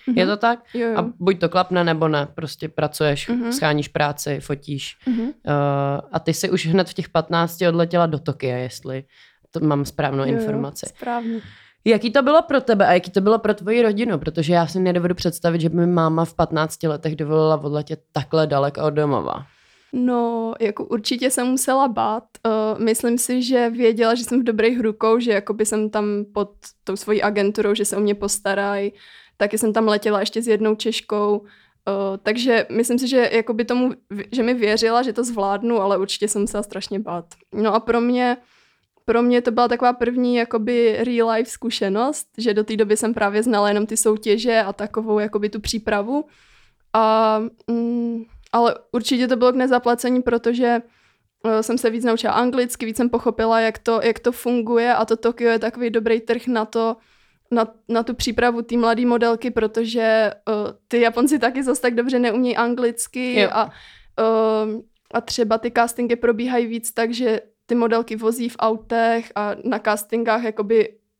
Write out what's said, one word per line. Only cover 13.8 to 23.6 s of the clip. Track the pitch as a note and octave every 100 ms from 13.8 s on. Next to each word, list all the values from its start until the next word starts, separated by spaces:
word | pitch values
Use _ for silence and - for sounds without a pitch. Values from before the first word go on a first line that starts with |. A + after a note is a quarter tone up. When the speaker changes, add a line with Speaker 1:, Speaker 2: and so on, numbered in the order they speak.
Speaker 1:
rodinu? | A3+ G#3 A#3 D#3
Protože | D#3 E3 D3+
já | F3 E3
si | F#3
nedovedu | F#3 F3 F3
představit, | F3+ F3 E3 E3+ E3+
že | D#3+
by | E3+
mi | F3
máma | F3 D#3+ D#3+
v | E3
patnácti | - D#3+ D#3 D#3 - D#3+
letech | D3 D#3+ C#3+
dovolila | D3 D#3 D#3 D3+
odletět | C#3+ D3+ D3 D#3 _
takhle | D3+ C3+ D#3+ D3+
daleko | C#3 C#3+ C#3
od | D3+
domova. | D3 D3 B2 C#2 - C#3 _ _ _ _
Speaker 2:
No, | B3+ B3 A#3+ A#3 A#3 A3+ -
jako | A3 G#3+
určitě | - A3 - B3 B3+
jsem | - B3
musela | B3+ - C4 C4+
bát. | A3 A3 A3+ - - A3+
Eh, | A3 G#3+ A3
myslím | A3+ A3+ A#3+ A#3+
si, | - B3+
že | B3 B3